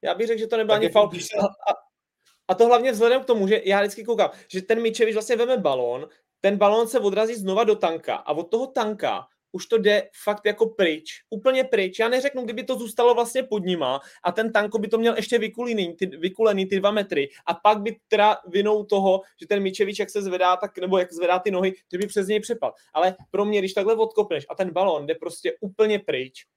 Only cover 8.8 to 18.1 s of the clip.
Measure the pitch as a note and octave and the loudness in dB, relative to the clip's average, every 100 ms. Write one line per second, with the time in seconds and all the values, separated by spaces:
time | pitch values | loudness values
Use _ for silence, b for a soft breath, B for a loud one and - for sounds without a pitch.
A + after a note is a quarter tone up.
8.8 | G#3+ G#3 C3 G#2+ - _ _ F#3 - A3+ | -4 -2 -4 -4 -8 _ _ -14 -2 0
9.8 | G3+ G#3 - - - G3+ G#3 G#3 A3 - | 2 2 -2 -8 -4 -2 -2 0 -2 2
10.8 | F3+ D#3 - - _ G#3 C4 C4 B3+ A3 | 0 0 -8 -20 _ -2 0 2 2 0
11.8 | F#3 F#3 A3 B3+ C4+ C4+ A#3 A3 G#3 B3 | 0 0 0 0 -2 -4 -8 -8 -6 -6
12.8 | A3+ - A#3+ A#3 A#3 B3+ B3+ G#3+ F3+ F3 | -6 2 4 4 2 -2 -4 -4 -2 -2
13.8 | C3+ C3+ B B F3+ F3 A3 A3 G#3 G#3+ | 0 -2 B B -4 -2 0 0 0 -2
14.8 | G#3 A3+ A#3 A3 G#3 A#3+ G#3+ - B3 A3 | -2 0 2 0 0 0 -2 -4 -4 -2
15.8 | F3 E3+ F#3 E3+ F3 F#3 A3 G3+ F#3+ F#3+ | -4 -4 -8 -4 -8 2 2 2 0 0
16.8 | G3 G#3+ G3+ D#3 C#3 B - E3+ G#3 G#3+ | 0 0 -2 -2 -2 B -6 2 2 2
17.8 | G#3 A3 _ | 0 -8 _